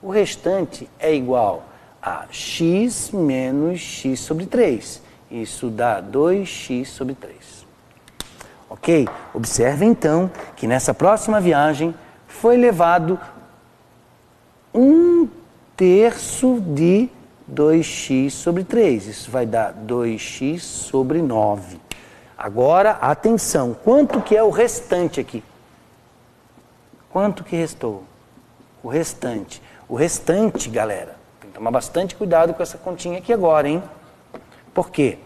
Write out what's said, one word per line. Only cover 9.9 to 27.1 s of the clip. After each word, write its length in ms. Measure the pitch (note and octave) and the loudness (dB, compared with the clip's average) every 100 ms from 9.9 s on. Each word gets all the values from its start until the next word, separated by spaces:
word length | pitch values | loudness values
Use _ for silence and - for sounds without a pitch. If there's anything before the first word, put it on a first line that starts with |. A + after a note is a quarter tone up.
| A#3 D#3 D#3+ F#3 - - | 2 2 2 0 -6 -18
que 140 | - A2+ | -8 -2
nessa 260 | B2+ - | 0 0
próxima 460 | A#2 E3+ G#3+ A3 G#3+ | 2 2 2 2 2
viagem 520 | F3 D3 D3+ C#3+ E3 D#3+ - - _ | 2 4 2 2 -2 -6 -18 -20 _
foi 280 | - A#3 B3 | 0 4 6
levado 600 | A#3+ F3 E3+ F3 E3 F#3 - - - _ _ _ _ _ _ _ _ _ _ _ _ | 4 4 4 4 2 -4 -6 -20 -20 _ _ _ _ _ _ _ _ _ _ _ _
um 560 | - C4+ D#4+ F4 E4+ C4 - - _ _ - | 4 6 8 6 4 2 -2 -20 _ _ 2
terço 840 | F#3 F#3 A#3 - - - B3+ B3 | 4 6 4 2 -10 -2 0 0
de 480 | F3+ C#3+ E3+ G3 B3 - - _ | -2 0 4 4 2 -4 -20 _
dois 420 | - C#3 D3+ E3 D#3 | -12 0 4 4 2
x 480 | - - C3 C#3 | -8 -2 0 0
sobre 280 | - - F3 | -2 -4 -4
três. 440 | F#3 A#3 G3+ A#2 G2 | -2 2 2 2 -4
Isso 240 | G#2 - | -14 -8
vai 160 | B2 A#2 | -4 -2
dar 260 | A2+ G#2 | -2 -2
dois 480 | F#2+ A2 B2 A#2+ A2 | -6 -6 -4 -2 -6
x 420 | - - C3 E3+ | -10 -6 -6 -6
sobre 600 | - - - C3+ C3 D#3 | -10 -12 -4 -2 0 0
nove. 580 | D#3 A2+ G#2+ G#2 F2+ - _ - - - - - | 0 0 0 -2 -8 -20 _ -18 -18 -20 -20 -14
Agora, 560 | G#2 G#2 C3 F3 G#3 | -8 0 4 4 4
atenção, 840 | G#3 B2+ D3+ A3 A3+ - D3+ C3 - | 2 -2 0 0 0 0 -2 -2 -2
quanto 380 | - C4+ D4 B3+ | 4 4 4 0
que 160 | F#3+ G#3+ | 2 4
é 60 | |
o 80 | A3 | 4
restante 680 | D#3+ A#3 - - F3+ E3+ - | 2 0 -2 -4 -2 -2 -4
aqui? 240 | A#2+ A#2 - _ _ _ _ _ _ _ _ _ _ _ _ _ _ - _ | -8 -10 -14 _ _ _ _ _ _ _ _ _ _ _ _ _ _ -20 _